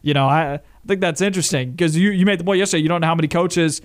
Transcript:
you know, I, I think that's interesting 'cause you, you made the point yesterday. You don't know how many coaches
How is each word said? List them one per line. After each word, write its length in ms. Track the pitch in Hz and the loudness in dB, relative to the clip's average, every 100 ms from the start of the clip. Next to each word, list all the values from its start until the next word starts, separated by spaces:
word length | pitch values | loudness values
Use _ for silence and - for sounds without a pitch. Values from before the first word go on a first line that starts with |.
you 120 | 147 | -2
know, 140 | 139 135 | 0 2
I, 280 | 151 151 143 | 2 0 -6
I 320 | - - - | -10 -14 -4
think 120 | 196 | -2
that's 200 | 180 156 | 0 0
interesting 540 | 202 185 151 147 127 131 | -2 -2 -2 -2 -4 -2
'cause 200 | 170 160 | 0 2
you, 160 | 202 | 2
you 140 | 190 190 | 2 2
made 120 | 190 | 2
the 60 | |
point 160 | 175 190 | 0 0
yesterday. 240 | 196 165 | 0 0
You 60 | 156 | 0
don't 120 | 175 | 0
know 60 | 160 | 0
how 80 | 165 | 0
many 140 | 156 | 0
coaches 520 | 175 175 175 165 143 | 0 0 0 0 -2